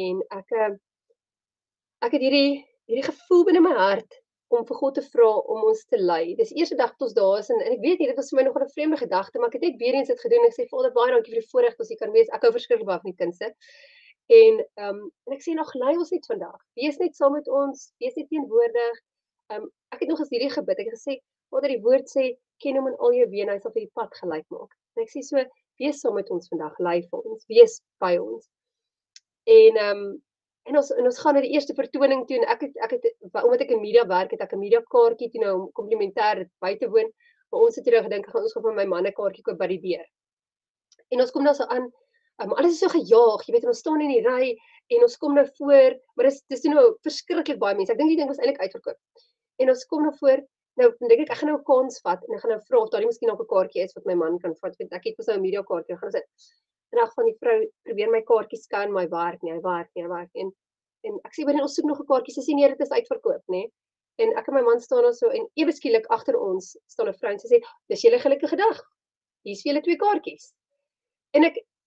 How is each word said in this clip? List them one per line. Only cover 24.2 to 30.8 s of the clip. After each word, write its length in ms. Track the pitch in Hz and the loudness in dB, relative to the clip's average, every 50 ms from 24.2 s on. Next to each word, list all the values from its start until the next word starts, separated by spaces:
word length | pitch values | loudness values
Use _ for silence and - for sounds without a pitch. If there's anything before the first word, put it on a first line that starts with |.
| - 175 156 156 156 _ | -10 -8 -8 -8 -10 _
maak." 200 | - - - - _ _ _ _ _ | -16 -16 -16 -20 _ _ _ _ _
En 60 | 233 226 | -8 -8
ek 80 | 220 | -8
sê 120 | - 294 269 | -10 -14 -12
so, 140 | - 294 277 254 254 _ _ _ _ _ _ | -4 -2 -2 -2 -4 _ _ _ _ _ _
"Wees 220 | 247 294 285 277 | -6 -6 -6 -2
saam 140 | - 254 208 | -4 -4 -2
met 160 | 202 - - | -2 -6 -6
ons 180 | 185 170 - _ | -8 -8 -8 _
vandag, 260 | 180 160 156 151 - - | -10 -8 -8 -10 -8 -6
lei 240 | 180 175 170 175 170 | -4 -2 -2 -2 -4
vir 180 | 175 - - | -6 -10 -12
ons, 240 | - - - - - _ | -10 -12 -12 -14 -12 _
wees 320 | 220 220 233 - - - _ _ _ _ | 6 6 6 6 6 -4 _ _ _ _
by 160 | 196 185 175 | -2 -2 0
ons." 320 | 175 - - 226 226 - _ _ _ _ _ _ _ _ _ _ _ _ _ _ - _ _ _ _ _ | -2 -2 -6 -10 -14 -14 _ _ _ _ _ _ _ _ _ _ _ _ _ _ -20 _ _ _ _ _
En, 300 | - 453 - - 440 220 | 8 10 10 12 10 8
ehm, 420 | 220 208 415 403 403 - 202 196 - - _ _ _ _ _ _ _ _ - | 6 2 0 -2 -2 -6 -10 -10 -12 -18 _ _ _ _ _ _ _ _ 0
en 80 | 269 | 0
ons, 140 | 294 | 2